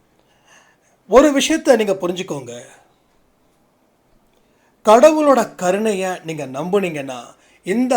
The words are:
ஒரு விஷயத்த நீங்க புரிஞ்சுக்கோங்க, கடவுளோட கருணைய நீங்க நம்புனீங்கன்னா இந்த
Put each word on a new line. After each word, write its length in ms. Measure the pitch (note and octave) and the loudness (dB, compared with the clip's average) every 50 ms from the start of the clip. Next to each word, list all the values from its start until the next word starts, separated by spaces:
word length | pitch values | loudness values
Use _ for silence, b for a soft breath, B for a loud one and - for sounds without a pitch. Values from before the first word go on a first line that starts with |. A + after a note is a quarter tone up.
| _ _ _ _ _ b b b b b b b b b b b b b b b _ - | _ _ _ _ _ b b b b b b b b b b b b b b b _ 2
ஒரு 180 | F#3+ B3+ D#4 D4+ C4+ | 4 6 6 6 4
விஷயத்த 440 | C#4 - - D#4 D#4 D#4 D#4 B3+ | 0 0 -2 -2 0 2 2 2
நீங்க 180 | A3 G#3+ G3+ F#3+ | 2 2 -2 -4
புரிஞ்சுக்கோங்க, 580 | F#3+ F#3 F3 E3+ E3+ F#3+ - D#3 C#3+ B2+ A#2 A#2 A#2+ - - - - _ _ _ _ _ _ _ _ _ _ _ _ _ _ _ _ _ _ _ _ _ _ _ _ _ _ _ _ _ _ _ _ _ _ _ _ _ _ _ _ - | -4 -4 -6 -6 -6 -8 -10 -10 -12 -12 -14 -16 -18 -20 -20 -20 -20 _ _ _ _ _ _ _ _ _ _ _ _ _ _ _ _ _ _ _ _ _ _ _ _ _ _ _ _ _ _ _ _ _ _ _ _ _ _ _ _ 2
கடவுளோட 540 | G#3+ G#3+ A#3+ B3+ D#4 D#4 D#4 D4+ C#4+ C4 A#3+ A3 - - | 4 6 6 6 6 4 4 2 2 2 2 0 -2 -6
கருணைய 500 | - F3+ F3+ F#3+ G3+ A3 A3 G#3 F#3 F#3+ F#3 F3+ - - | -6 -2 -2 -2 -2 -2 -4 -4 -4 -4 -6 -8 -8 -10
நீங்க 200 | D#3+ D#3+ D3 C#3+ | -12 -10 -10 -10
நம்புனீங்கன்னா 720 | C3 B2+ C3+ D#3 F3+ F#3 G3+ F#3+ F3 D#3+ D3 C3+ C3+ B2+ A#2+ A#2+ - - b b b b b b | -10 -10 -10 -6 -4 -2 -2 -2 -4 -6 -8 -10 -10 -12 -14 -14 -18 -20 b b b b b b
இந்த 280 | - G3 A#3 B3+ B3 B3+ | -6 -2 -2 0 0 0